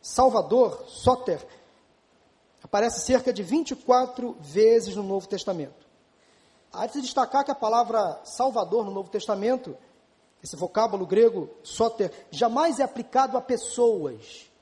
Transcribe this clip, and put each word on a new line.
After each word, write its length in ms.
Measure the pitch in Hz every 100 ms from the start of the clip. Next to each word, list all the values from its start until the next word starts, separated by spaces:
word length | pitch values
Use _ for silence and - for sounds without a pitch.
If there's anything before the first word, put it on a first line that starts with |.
Salvador, 840 | - - 262 220 180 226 247 - -
soter, 580 | - - 254 247 156 - - _ _ _ _ _ _ _ _ _ _
aparece 420 | - 208 233 -
cerca 260 | - 254 254
de 100 | 202
vinte 300 | 180 277 330
e 40 | 277
quatro 600 | - 247 254 254 240 -
vezes 560 | 143 156 220 226 196 196
no 60 |
Novo 260 | 196 196 190
Testamento. 540 | 196 - 175 139 - _ _ _ _ _ _ _ _ _
Há 140 | 185 226
de 80 |
se 60 | 277
destacar 420 | 254 - 247 277
que 60 | 277
a 40 |
palavra 680 | 262 214 233 233 226 185 143
Salvador 600 | - - 254 226 180 220
no 60 | 202
Novo 200 | 196 190
Testamento, 680 | 208 - 202 214 254 247 139 _ _ _ _ _ _
esse 140 | - 151
vocábulo 480 | 175 - 226 214
grego, 460 | 175 190 233 190 147 -
soter, 480 | - - 226 226 190 - -
jamais 500 | 143 240 233 330 262
é 20 |
aplicado 540 | 262 - - 254 262 247
a 60 |
pessoas 1080 | - 240 - - 240 208 147 113 - - - _